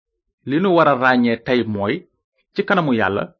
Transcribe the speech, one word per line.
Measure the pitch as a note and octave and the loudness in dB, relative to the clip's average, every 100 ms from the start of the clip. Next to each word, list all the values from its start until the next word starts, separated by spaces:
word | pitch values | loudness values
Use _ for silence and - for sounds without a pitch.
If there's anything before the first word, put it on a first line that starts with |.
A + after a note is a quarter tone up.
| _ _ _ _ - | _ _ _ _ -6
li | C#3+ | -2
nu | G3 E3+ | 2 4
war | D3+ | 4
a | C3 | 2
ràññee | C3 B2+ A#2+ A#2 | 2 2 0 -2
tey | - B2 A2 | -2 -2 -2
mooy, | G#2 G2+ D#3+ - _ _ _ _ | -4 -4 -6 -10 _ _ _ _
ci | - | -8
kanamu | G3+ G3 D#3 | -2 -2 0
Yàlla, | A#2 F#2+ G2 F2 _ | 0 0 -2 -6 _